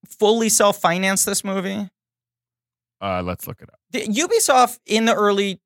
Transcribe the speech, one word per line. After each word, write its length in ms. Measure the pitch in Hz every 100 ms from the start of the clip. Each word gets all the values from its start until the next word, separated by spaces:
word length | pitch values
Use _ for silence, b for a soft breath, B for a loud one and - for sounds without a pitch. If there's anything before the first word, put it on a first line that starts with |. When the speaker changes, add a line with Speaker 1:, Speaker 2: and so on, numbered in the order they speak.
| -
Speaker 1:
fully 420 | - 208 233 226
self-finance 760 | - 202 196 175 175 190 190 -
this 180 | 202
movie? 460 | 202 196 185 196 196 _ _ _ _ _ _ _ _ _ _ _
Speaker 2:
Uh, 200 | 98 90
let's 240 | 90 90 -
look 140 | -
it 80 | -
up. 100 | _ _
Speaker 1:
The, 160 | 254 202
Ubisoft 720 | 214 339 453 415 262 240 - -
in 200 | 214 226
the 80 |
early 460 | 202 208 202 202 185